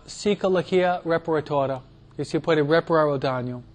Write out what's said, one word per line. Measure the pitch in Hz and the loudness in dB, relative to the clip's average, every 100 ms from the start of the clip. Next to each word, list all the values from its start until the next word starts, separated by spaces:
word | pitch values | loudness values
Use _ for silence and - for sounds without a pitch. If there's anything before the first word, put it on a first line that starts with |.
| - | -12
psicología | - 208 202 190 185 160 185 180 180 | -6 -2 0 0 0 2 2 2 0
reparatoria, | 165 165 165 156 147 143 135 131 - - - - | -2 -2 0 -2 0 -2 0 -4 -10 -20 -14 -10
que | 139 | -4
se | 160 | -2
puede | 170 156 | 0 2
reparar | 143 165 165 165 151 | 4 2 2 2 2
el | 139 | 2
daño. | 139 127 123 123 123 | -2 -4 -6 -10 -14